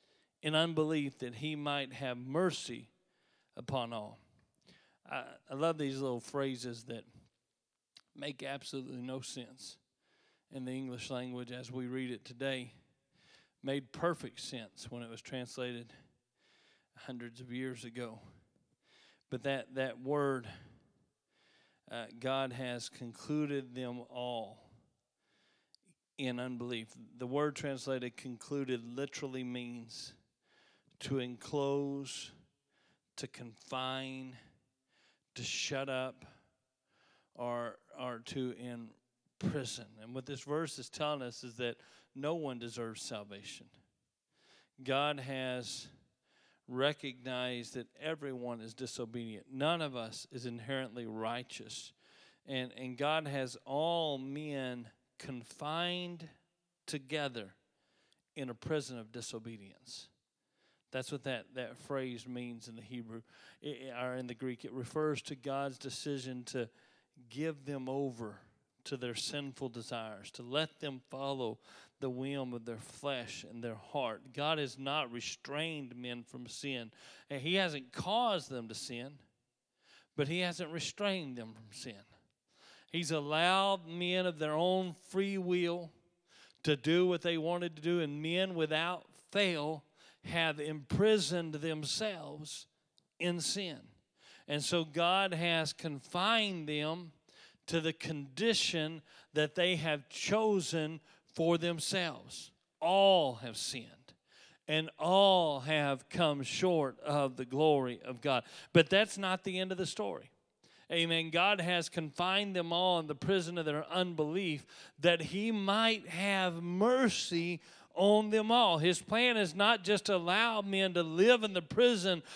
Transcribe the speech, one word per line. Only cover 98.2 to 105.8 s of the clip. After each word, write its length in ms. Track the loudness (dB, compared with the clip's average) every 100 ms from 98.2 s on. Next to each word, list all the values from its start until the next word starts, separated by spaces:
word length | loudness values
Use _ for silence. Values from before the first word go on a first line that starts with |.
| -6 0 2 4 2 0 -2 -4 -14 -20 -4
that 200 | 0 2
they 220 | 4 4 4
have 320 | 2 0 -4
chosen 920 | -4 2 4 6 4 2 0 -2 -4 _ -20 _
for 240 | 2 4 4
themselves. 920 | 4 0 0 0 0 -4 -12 -14 -14 _ _ 0
All 540 | 6 10 10 10 8 0
have 220 | -6 -6
sinned, 260 | -6 -6 -10 -18 -20 -20 _ -20 -20 _ 0
and 240 | 0 0 0
all 640 | 6 8 10 8 6 2
have 480 | 2 4